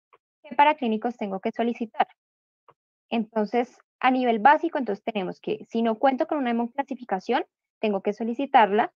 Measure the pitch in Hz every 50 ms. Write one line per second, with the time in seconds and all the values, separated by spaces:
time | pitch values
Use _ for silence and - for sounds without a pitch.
0 | _ _ _ _ _ _ _ _ - 302 - - 285 294 302 302 269 226 220 214
1 | - 240 233 - 226 202 190 190 - 226 - - 226 233 233 - 240 220 - -
2 | - - _ _ _ _ _ _ _ _ _ _ _ _ _ _ _ _ _ _
3 | _ _ - 233 214 220 - 220 208 202 - 240 247 - _ _ _ _ _ _
4 | - 254 262 262 254 247 226 226 202 269 302 311 302 330 - 302 254 220 202 202
5 | _ - 226 214 185 175 175 - - - - - 208 - - 226 233 226 220 220
6 | - 269 269 254 320 320 330 302 269 240 240 233 240 233 - - 277 - 269 -
7 | 240 - 202 185 - - 233 285 370 - _ _ _ _ _ _ - 220 208 196
8 | - 214 202 - 233 226 240 - 277 277 - 262 220 196 196 208 269 359 -